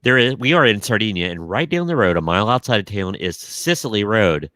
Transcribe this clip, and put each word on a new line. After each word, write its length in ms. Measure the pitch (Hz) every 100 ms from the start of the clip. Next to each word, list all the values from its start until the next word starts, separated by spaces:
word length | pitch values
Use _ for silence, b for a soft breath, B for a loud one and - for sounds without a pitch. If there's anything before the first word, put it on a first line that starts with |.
There 140 | 123 127
is, 180 | 123 127
we 180 | 139
are 100 | 170
in 160 | 139 104
Sardinia, 500 | - 110 107 95 87
and 200 | 87 82
right 180 | 101 156
down 180 | 170 175
the 100 | 160
road, 200 | 98 85
a 60 |
mile 260 | 80 87 107
outside 320 | 127 - 113
of 60 | 95
town, 280 | 101 95
is 220 | 98 92 85
Sicily 640 | - - - 170 139 107
Road 480 | 101 110 98 78 73